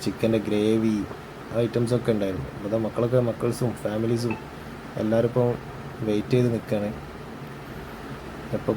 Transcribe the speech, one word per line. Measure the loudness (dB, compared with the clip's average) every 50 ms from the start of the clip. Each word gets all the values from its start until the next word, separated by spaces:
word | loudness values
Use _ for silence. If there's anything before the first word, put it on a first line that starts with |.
| 0
ചിക്കൻ്റെ | -2 -2 2 2 4 4 4 2 2
ഗ്രേവി, | 2 4 4 6 4 4 4 4 2 2 0 -2 -6 -10 -12 -14 -14 -14 -12 -4 0
ആ | 0 0
ഐറ്റംസൊക്കെ | 2 2 2 2 4 2 2 4 4 2
ഉണ്ടായിരുന്നു. | 2 2 0 -2 -2 -4 -6 -8 -8
അപ്പോൾ | -6 -2 0
ദാ | 0 0 0
മക്കളൊക്കെ, | 0 0 0 4 4 4 4 4
മക്കൾസും | 0 0 0 0 0 0 0 -2 -2 -2 -4
ഫാമിലീസും | -2 0 0 2 2 2 2 2 0 -2 -2 -6 -12 -12 -12 -12 -12 -12 -12 -12 -10 -4 -2
എല്ലാവരും | 0 2 4 4 4 4
ഇപ്പോൾ | 4 4 2 2 2 -2 -4 -10 -12 -12 -12 -12 -8 -4 -2 0
വെയിറ്റ് | 0 0 2 4 4
ചെയ്ത് | 4 6 4 2
നിൽക്കുകയാണ്. | 0 0 0 0 0 0 -2 -4 -6 -10 -12 -12 -12 -12 -12 -12 -12 -12 -12 -12 -12 -12 -12 -12 -12 -12 -12 -12 -12 -12 -12 -12 -10 -10 -12 -12 -10 -8 -4 -4 -4
എപ്പോൾ | 0 0 2